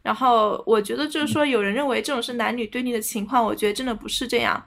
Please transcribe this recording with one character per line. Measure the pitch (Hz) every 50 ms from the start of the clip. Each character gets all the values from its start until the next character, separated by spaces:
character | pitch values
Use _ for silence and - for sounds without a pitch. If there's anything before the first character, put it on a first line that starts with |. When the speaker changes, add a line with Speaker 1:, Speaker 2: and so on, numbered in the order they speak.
Speaker 1:
然 | - 226 214
后 | 220 262 254 240 226 214 208 - - -
我 | - 220 214
觉 | 208 208 226
得 | 254 294
就 | 294 - 311
是 | 294
说 | 254 220 302 294
有 | 285 254 214
人 | 202 196 202
认 | 262 294
为 | 277 - 220
这 | 214 302
种 | 285 240
是 | 233 -
男 | 240 240 220 214 226
女 | 247 226
对 | 208 - 247
立 | 247 247
的 | 240 220
情 | 214 - - 214 202
况， | 208 269 247 226
Speaker 2:
嗯。 |
Speaker 1:
我 | 208 214
觉 | 208 214
得 | 208 208
真 | - 262
的 | 262 220
不 | 214 - -
是 | - - 269
这 | 226 247 233
样， | 233 202 - - -